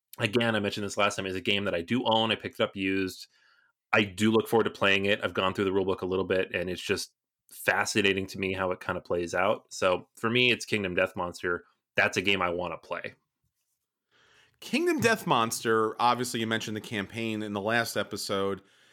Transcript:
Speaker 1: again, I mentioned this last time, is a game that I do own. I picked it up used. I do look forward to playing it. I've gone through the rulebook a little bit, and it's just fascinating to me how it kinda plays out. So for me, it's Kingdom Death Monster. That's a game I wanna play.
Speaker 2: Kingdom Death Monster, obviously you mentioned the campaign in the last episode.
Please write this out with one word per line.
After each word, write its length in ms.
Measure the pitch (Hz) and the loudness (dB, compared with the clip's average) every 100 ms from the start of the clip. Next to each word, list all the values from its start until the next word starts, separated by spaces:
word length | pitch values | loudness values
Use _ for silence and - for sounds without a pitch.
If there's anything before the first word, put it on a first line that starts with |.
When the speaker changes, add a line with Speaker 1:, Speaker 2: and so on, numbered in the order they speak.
| _ - | _ -4
Speaker 1:
again, 360 | 113 117 117 107 | 0 2 2 2
I 40 | |
mentioned 260 | 101 107 101 | 0 -2 -4
this 120 | - | 2
last 180 | 101 - | 2 0
time, 100 | 95 | -4
is 80 | 92 | -4
a 60 | |
game 240 | 104 101 101 | -2 0 0
that 100 | 87 | -2
I 60 | |
do 220 | 85 123 113 | -2 -2 2
own. 260 | 113 110 | 2 2
I 40 | 104 | 0
picked 240 | 98 - | -4 -2
it 40 | |
up 120 | 110 98 | -2 -2
used. 520 | 95 95 92 - - _ _ _ _ _ _ | -2 0 -2 -6 -18 _ _ _ _ _ _
I 120 | 117 | 2
do 280 | 104 92 110 | 2 2 4
look 160 | 110 - | 4 4
forward 180 | 117 104 | 4 2
to 40 | |
playing 340 | - 101 98 98 | 2 2 4 2
it. 140 | 107 | 2
I've 100 | 98 87 | 0 0
gone 180 | 95 | 0
through 120 | 98 95 | 0 0
the 60 | |
rulebook 300 | 95 92 92 | 2 0 -2
a 60 | 92 | -2
little 180 | 92 92 | -2 0
bit, 240 | 92 - | 0 0
and 160 | 92 90 | -4 -4
it's 120 | 90 | -6
just 300 | - 92 - _ _ _ _ | -4 -4 -6 _ _ _ _
fascinating 760 | - - 95 101 107 98 95 95 | -6 0 2 2 2 2 2 -4
to 140 | 98 | -4
me 140 | 95 | -4
how 180 | 95 92 | -2 -2
it 80 | 90 | -4
kinda 200 | - 90 | -4 -6
plays 340 | - 87 85 90 | -2 -2 -2 0
out. 300 | 98 - - | 0 0 -6
So 380 | - 95 90 - - | -2 0 0 -4 -6
for 140 | 113 | 0
me, 220 | 123 123 | 2 2
it's 140 | 113 - | 2 0
Kingdom 300 | 107 95 90 | -2 0 0
Death 200 | 92 95 | 0 -2
Monster. 500 | 87 - 90 87 - _ _ - | -6 -4 -4 -4 -6 _ _ 0
That's 220 | 104 104 | 0 2
a 40 | |
game 200 | 95 98 | 0 2
I 80 | 90 | 0
wanna 280 | 87 87 80 | -2 -6 -8
play. 360 | - 87 - - _ _ _ _ _ _ _ _ _ _ _ _ _ _ | -10 -10 -10 -16 _ _ _ _ _ _ _ _ _ _ _ _ _ _
Speaker 2:
Kingdom 420 | - 262 349 311 | -4 -2 0 2
Death 260 | 226 220 180 | 2 2 2
Monster, 680 | 127 113 - 117 110 110 - | 2 2 0 2 2 2 2
obviously 400 | 120 120 123 117 | 2 2 0 -2
you 80 | 110 | -2
mentioned 300 | 110 113 107 | -2 -4 -8
the 40 | |
campaign 600 | - 107 95 113 113 107 | -6 -6 -6 -4 -4 -4
in 100 | 107 | -4
the 80 | 101 | -4
last 360 | 104 117 110 113 | 0 0 0 -2
episode. 640 | 101 104 - 98 98 95 - _ _ | -4 -6 -4 -2 0 -2 -8 _ _